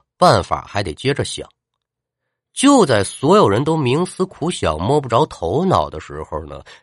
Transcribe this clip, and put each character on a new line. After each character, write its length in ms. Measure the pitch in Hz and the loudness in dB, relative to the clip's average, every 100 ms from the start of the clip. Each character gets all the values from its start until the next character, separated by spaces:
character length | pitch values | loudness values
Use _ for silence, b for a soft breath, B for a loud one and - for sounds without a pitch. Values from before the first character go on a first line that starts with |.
| _ _ | _ _
办 260 | 175 117 | 4 4
法 220 | 85 76 - | 0 -6 -6
还 160 | 101 | -6
得 100 | 98 | -6
接 200 | 73 131 | -6 -6
着 100 | 139 | -4
想。 240 | 107 - - _ _ _ _ _ _ _ _ _ _ | -6 -8 -14 _ _ _ _ _ _ _ _ _ _
就 320 | - 269 277 170 | 0 4 4 4
在 160 | 110 | 2
所 340 | 95 - 139 208 | 0 -2 2 4
有 100 | 147 | 4
人 160 | 101 | 2
都 140 | 147 160 | 0 0
冥 280 | 131 135 180 | 0 0 -2
思 200 | - 185 | -4 -8
苦 260 | - 160 | -4 -8
想、 260 | - 87 78 | -4 -4 -2
摸 220 | 92 147 | 0 0
不 80 | 135 | 2
着 180 | 113 156 | 0 0
头 380 | - 85 113 | -4 -4 -2
脑 260 | 185 110 73 | 2 0 0
的 120 | 71 | -8
时 200 | - 73 | -14 -14
候 220 | 76 76 76 | -10 -10 -12
呢， 160 | 69 - B | -18 -20 B